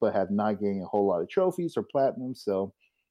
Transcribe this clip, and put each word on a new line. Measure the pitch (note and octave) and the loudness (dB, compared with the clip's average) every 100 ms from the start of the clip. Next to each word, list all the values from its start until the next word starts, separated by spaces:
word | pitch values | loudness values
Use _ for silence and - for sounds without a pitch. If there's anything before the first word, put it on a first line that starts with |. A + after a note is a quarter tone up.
but | A2 | 0
have | G2+ F#2+ | 2 0
not | G2+ G#2+ G2+ | 0 0 0
gained | G2+ G2 | -2 -2
a | F2 | -2
whole | G#2 G2 | 2 2
lot | F2 | 2
of | F2+ | 0
trophies | - F#3 F3 E3 - | 0 0 0 -2 -4
or | |
platinum. | G#2 C#3 C3+ A2+ B2+ | -2 0 2 0 -8
So | B2 - F#2+ G2 - _ _ _ | -6 -2 -2 -2 -8 _ _ _